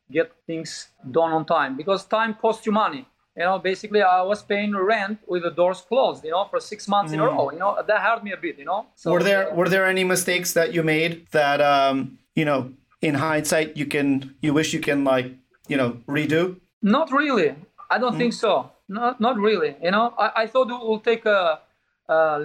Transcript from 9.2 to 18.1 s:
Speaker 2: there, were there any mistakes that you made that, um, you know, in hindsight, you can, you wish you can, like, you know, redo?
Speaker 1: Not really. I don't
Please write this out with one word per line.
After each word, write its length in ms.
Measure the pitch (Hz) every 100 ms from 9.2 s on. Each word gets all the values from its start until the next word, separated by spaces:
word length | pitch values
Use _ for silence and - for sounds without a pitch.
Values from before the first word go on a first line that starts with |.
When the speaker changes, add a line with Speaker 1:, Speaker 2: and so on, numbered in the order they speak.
Speaker 2:
there, 220 | 190 196 190
were 140 | 170 180
there 180 | 190 190
any 180 | 185
mistakes 480 | 185 175 185 180 175
that 220 | 170 160
you 80 | 170
made 300 | 160 156 170 165 -
that, 300 | 156 143 143 143
um, 440 | 139 135 135 139 - _
you 100 | 156
know, 160 | 151 135 131 - _ -
in 140 | 160
hindsight, 600 | 139 160 156 151 160 156 151
you 100 | 143
can, 480 | 147 143 135 - -
you 100 | 156
wish 220 | 143 156
you 60 | 156
can, 240 | - 143
like, 240 | 139 127 127 - _ _ -
you 80 | 143
know, 100 | 120 120 -
redo? 500 | 147 147 160 185 180 _ -
Speaker 1:
Not 280 | 196 262 320
really. 380 | 269 294 233 147 139 - - -
I 20 | 208
don't 180 | 247